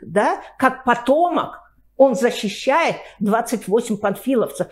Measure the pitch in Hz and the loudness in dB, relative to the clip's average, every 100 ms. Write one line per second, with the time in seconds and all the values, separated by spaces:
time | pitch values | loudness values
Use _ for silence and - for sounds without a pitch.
0 | - 175 254 339 - - 262 254 - - | -4 0 0 -2 -8 0 0 0 0 0
1 | - 294 349 285 - - - _ _ - | 2 2 4 0 -4 -8 -20 _ _ 2
2 | 269 226 233 202 208 - - 302 302 175 | 4 4 0 0 -6 -4 0 2 2 -2
3 | - - 196 226 233 226 - 220 233 202 | -10 -6 0 0 0 -6 0 -2 0 -4
4 | 202 196 - 254 160 - 170 | -2 -4 0 0 0 -4 -8